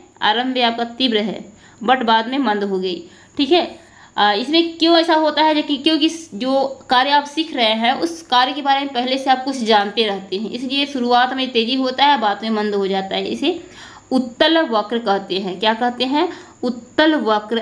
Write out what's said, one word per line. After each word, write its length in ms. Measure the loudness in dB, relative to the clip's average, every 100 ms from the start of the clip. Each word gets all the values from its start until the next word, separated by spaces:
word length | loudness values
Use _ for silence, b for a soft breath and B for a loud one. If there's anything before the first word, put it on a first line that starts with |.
| -18 _
आरंभ 320 | -2 0 -2
में 80 | 0
आपका 200 | 0 0
तीव्र 340 | -6 -2 0 0
है 360 | -2 -6 -12 B B B
but 200 | 0 2
बाद 240 | 4 2 2
में 100 | -2
मंद 260 | -2 -2
हो 160 | -2 -2
गई। 240 | -4 -6 -10 B B -4
ठीक 140 | 2
है, 280 | 2 2 -8 B B B 0
आ, 140 | 2
इसमें 440 | 2 2 2 0 0
क्यों 200 | 4 4
ऐसा 180 | 4 2
होता 280 | 2 2
है? 120 | 2 2
जो 60 |
कि, 160 | 0 0
क्योंकि 320 | 0 2 0
स-, 200 | -2 -10
जो 520 | -6 -2 0 0 -6 0
कार्य 200 | 2 4
आप 160 | 2 2
सीख 280 | -4 -4 0
रहे 180 | 0
हैं 200 | 2 0
उस 280 | 0 -2 -6
कार्य 320 | 0 2 2
के 80 | 0
बारे 180 | 0 0
में 140 | 0
पहले 240 | -4 -2 -2
से 120 | 0
आप 140 | 0 0
कुछ 120 | -4
जानते 480 | 2 2 2 0 -2
रहते 320 | -2 -6 -6
हैं, 120 | -6
इसलिए 360 | -6 -4 -2 -2
शुरुआत 480 | -2 2 2 2
में 180 | 0 -2
तेजी 240 | -2 0 0
होता 300 | -2 2 2
है, 140 | 4
बाद 240 | 0 -2
में 60 | -2
मंद 260 | -2 -2 -2
हो 120 | 0
जाता 280 | -2 -2 -4
है। 120 | -4
इसे 360 | -2 -2 -4 B B B B -4
उत्तल 460 | -2 -2 0 2 4
वक्र 420 | 2 -2 -2 -4
कहते 400 | 0 -2 -2 -4
हैं। 200 | -4 -2
क्या 140 | 0
कहते 320 | 0 -2 -2 -2
हैं? 240 | 0 -2 B B B
उत्तल 520 | -6 -6 -6 2 2 2
वक्र 440 | 2 0 0 -4